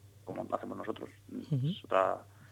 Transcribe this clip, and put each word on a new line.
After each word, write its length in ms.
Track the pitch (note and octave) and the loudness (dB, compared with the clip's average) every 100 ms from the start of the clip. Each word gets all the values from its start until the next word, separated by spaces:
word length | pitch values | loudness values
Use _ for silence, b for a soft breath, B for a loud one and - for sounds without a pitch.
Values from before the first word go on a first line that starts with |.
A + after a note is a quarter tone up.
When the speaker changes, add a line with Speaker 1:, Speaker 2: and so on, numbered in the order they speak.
| - - | -20 -16
Speaker 1:
como 220 | F#2+ F#2+ F#2+ | -8 -6 -2
hacemos 220 | - G2 G2 | -2 -4 -6
nosotros, 320 | G2+ - - - - - - | -6 -6 -8 -12 -12 -8 0
Speaker 2:
Ujú. 180 | C#3+ C#3 | 2 2
Speaker 1:
es 140 | G3+ - | 0 2
otra, 320 | F#2+ F#2+ F#2+ - b b | 6 6 2 -6 b b